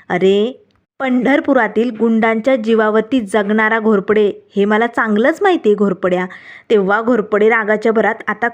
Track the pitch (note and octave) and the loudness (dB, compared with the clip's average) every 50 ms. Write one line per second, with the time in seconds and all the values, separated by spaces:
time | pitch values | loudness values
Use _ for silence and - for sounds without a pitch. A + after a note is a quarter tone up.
0 | - - F3+ E3+ F#3 F#3+ G3 G3+ G#3+ B3 C4 - _ _ _ _ _ _ _ - | -8 -6 -2 0 2 2 2 2 0 -2 -6 -10 _ _ _ _ _ _ _ -8
1 | C4+ C4 B3 B3 G#3+ C4+ C#4 D#4 D#4 D4 C4+ B3+ A3 G3+ G3+ G#3+ A#3 B3 A3 G#3+ | -4 -2 -2 0 0 0 0 0 0 0 0 0 0 0 0 -2 -2 -2 -2 -2
2 | A3+ A#3 A3+ A3 A3+ A3+ A3+ A3+ A3 C4 C4+ A#3+ G#3+ A3+ A3+ A3 G#3+ G#3+ G#3 A3 | -2 0 0 2 0 0 0 0 0 0 0 0 0 0 0 2 2 2 0 0
3 | A3 A3 C4+ B3+ G#3 F#3+ - G#3+ G3+ G3+ G#3+ A3 A3 G#3+ A3+ A3+ G#3+ A3 G#3 G3 | 0 0 -2 -2 -2 -2 -2 -2 0 0 0 0 0 0 0 0 0 2 0 2
4 | F#3+ - G#3 G#3+ G#3 G3 - - - _ - G3 G3+ G#3 G#3+ A3 A#3 A#3 - C4+ | 0 0 0 2 0 0 -2 -6 -14 _ -4 -2 0 0 0 0 -2 -2 -2 -4
5 | A#3+ A3 G#3 G#3+ A#3 D4 D#4+ - G4+ F#4+ F4 - - G#3+ G#3 G#3+ G#3 G3 F3+ - | -2 0 0 0 0 0 0 0 0 0 0 2 2 0 2 2 0 -2 -2 -2
6 | - F3+ F3+ F3+ F#3 F#3 - - - - - - - - A#3 G3+ F#3+ F#3+ G3+ A3 | -2 -2 -2 -2 -4 -6 -10 -16 -20 -20 -20 -16 -4 0 0 2 2 2 0 0
7 | A3+ A#3 B3+ A3 G3 - G#3+ G3+ G#3 A3 A#3+ A3+ G#3+ G#3 G#3+ G#3 - A3+ G#3+ A3+ | 0 0 0 0 -2 -2 0 0 2 2 2 0 0 -2 -2 0 0 0 0 0
8 | G3+ G3+ A3+ - - - G3+ G#3 A#3 A#3+ | 0 0 -2 -4 -6 -8 -6 -4 -6 -6